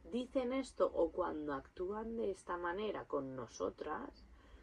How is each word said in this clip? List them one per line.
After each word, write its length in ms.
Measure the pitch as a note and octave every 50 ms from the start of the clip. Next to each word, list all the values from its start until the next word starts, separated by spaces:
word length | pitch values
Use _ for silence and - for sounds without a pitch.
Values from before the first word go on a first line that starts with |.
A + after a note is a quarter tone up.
| - E3
dicen 420 | - A#3+ B3+ A#3+ - C#4 B3 A#3+ C4
esto 380 | C4+ C4 - - - F#3 - -
o 160 | - E3+ D#3+
cuando 440 | - F3+ F3 D#3+ D#3 D#3 D3+ D3 C#3+
actúan 600 | C3+ - - - - F3+ F3+ G#3 G#3+ A3 A3+ A3+
de 140 | A3+ A3 G3+
esta 260 | F#3+ - - - F3+
manera 480 | F3 F3 F3 F3 G3+ G#3+ G#3 F3 D3+ -
con 320 | - - C#3+ C3+ C3+ C3
nosotras, 880 | B2+ A#2+ - - - - G2 - - - D3+ D#3 - C4+ C#4+ - - - - - - - - - -